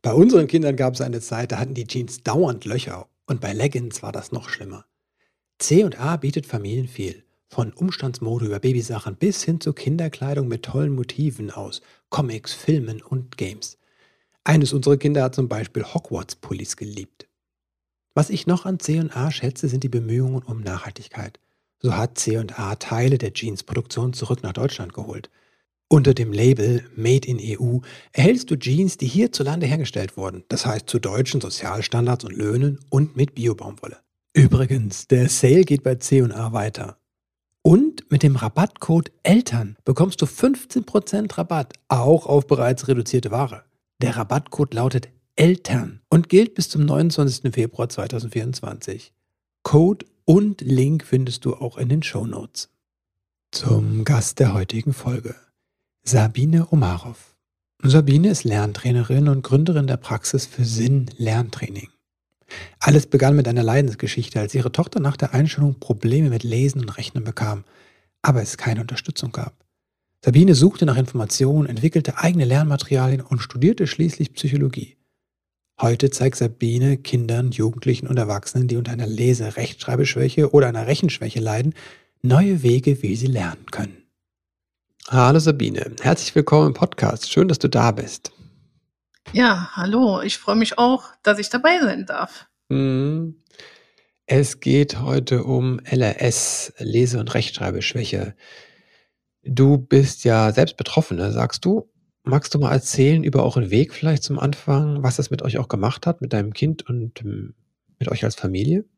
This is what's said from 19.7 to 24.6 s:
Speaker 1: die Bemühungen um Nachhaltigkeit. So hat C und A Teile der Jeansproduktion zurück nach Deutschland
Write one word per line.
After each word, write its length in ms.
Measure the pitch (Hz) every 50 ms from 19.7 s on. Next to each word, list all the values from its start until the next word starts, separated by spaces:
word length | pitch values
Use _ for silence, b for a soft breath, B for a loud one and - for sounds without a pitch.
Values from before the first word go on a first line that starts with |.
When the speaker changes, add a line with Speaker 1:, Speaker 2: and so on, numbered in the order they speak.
| 123 131 127
Speaker 1:
die 60 | 131
Bemühungen 540 | 117 120 113 113 113 127 131 127 131 127 -
um 180 | - 110 113
Nachhaltigkeit. 800 | 107 98 92 90 - 107 - - - - - - - 101 _ _ _ _ _ _ _ _ _ _
So 180 | - 123 90
hat 220 | 95 110 123 - -
C 180 | - 110 110
und 200 | 113 113 - -
A 180 | - 104 95 104
Teile 420 | - - - 113 113 123 131 139
der 160 | 123 117 101 -
Jeansproduktion 800 | - 117 117 101 - - - - 123 117 - - 117 120 127 123
zurück 300 | - - - 127 127 -
nach 100 | 95 90
Deutschland 400 | -